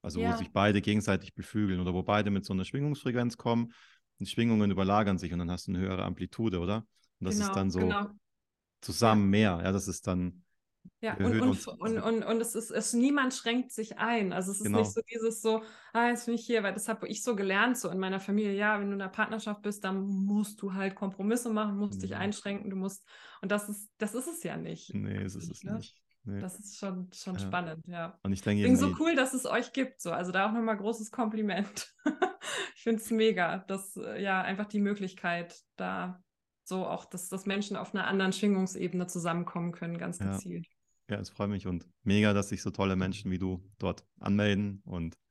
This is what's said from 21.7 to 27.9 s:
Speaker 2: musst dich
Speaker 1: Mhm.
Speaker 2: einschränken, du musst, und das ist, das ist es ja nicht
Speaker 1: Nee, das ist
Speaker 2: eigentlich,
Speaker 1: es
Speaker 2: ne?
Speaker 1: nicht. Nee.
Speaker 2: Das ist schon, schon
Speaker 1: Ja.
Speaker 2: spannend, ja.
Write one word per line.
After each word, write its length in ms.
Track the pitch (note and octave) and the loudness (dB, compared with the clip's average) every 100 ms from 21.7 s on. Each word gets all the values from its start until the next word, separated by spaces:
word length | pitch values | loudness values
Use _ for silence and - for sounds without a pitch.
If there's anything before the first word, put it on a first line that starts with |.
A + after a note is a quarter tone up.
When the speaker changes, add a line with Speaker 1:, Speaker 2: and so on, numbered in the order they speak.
| G3+ | -2
Speaker 2:
musst 260 | G#3 G3 | -2 -4
dich 80 | F#3+ | -6
Speaker 1:
Mhm. 60 | - | -2
Speaker 2:
einschränken, 520 | G3+ G3+ G3+ G3+ G3+ | -2 -4 -6 -6 -6
du 60 | |
musst, 280 | F#3+ F#3+ F#3+ _ - - - | -4 -4 -6 _ -20 -20 -10
und 100 | F#3+ | -2
das 160 | G#3 G#3 | -2 -2
ist, 200 | G#3 - _ | -10 -12 _
das 160 | G#3 | -4
ist 140 | A#3 E4+ | -4 -6
es 160 | E4 | -8
ja 120 | E3+ | -8
nicht 380 | D#3 D#3+ E3 - | -6 -8 -10 -8
Speaker 1:
Nee, 300 | G#2 G2+ G2+ | -6 -4 -4
das 100 | G2 | -6
ist 100 | F#2+ | -6
Speaker 2:
eigentlich, 120 | - - | -10 -10
Speaker 1:
es 60 | |
Speaker 2:
ne? 140 | - G#3+ | -6 -6
Speaker 1:
nicht. 240 | - _ _ _ - | -8 _ _ _ -8
Nee. 120 | G3+ | -6
Speaker 2:
Das 180 | F#3 F#3 | -6 -10
ist 200 | - - | -16 -10
schon, 320 | G3 F#3 F3+ | -8 -6 -10
schon 240 | - - F#3 | -12 -8 -6
Speaker 1:
Ja. 80 | |
Speaker 2:
spannend, 380 | G2 F3+ E3+ D#3+ | -2 -2 -4 -10
ja. 300 | E3+ | -10